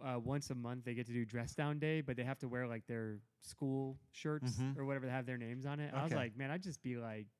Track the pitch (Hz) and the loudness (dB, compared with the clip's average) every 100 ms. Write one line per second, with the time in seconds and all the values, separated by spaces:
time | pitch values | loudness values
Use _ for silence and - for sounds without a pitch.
0 | 135 123 117 143 143 127 117 127 120 117 | -2 0 2 0 0 -2 -2 -2 -2 -2
1 | 117 120 113 117 120 - 147 147 156 160 | 0 0 2 0 -2 0 2 4 4 2
2 | 139 123 123 139 131 123 123 113 - 117 | 2 0 0 0 0 0 0 -2 -2 -2
3 | 110 107 - _ - - 139 135 135 135 | 0 -4 -8 _ -18 -2 2 2 0 -4
4 | - - 156 151 127 104 131 139 139 139 | -12 -4 0 2 2 2 2 2 0 0
5 | 131 127 123 123 117 123 139 147 147 131 | 2 0 0 -2 -2 -2 -2 -2 0 0
6 | 160 147 120 110 135 165 190 - 127 120 | 2 2 2 0 -2 -2 -4 -4 -4 -2
7 | 117 110 104 - | -2 -4 -8 -14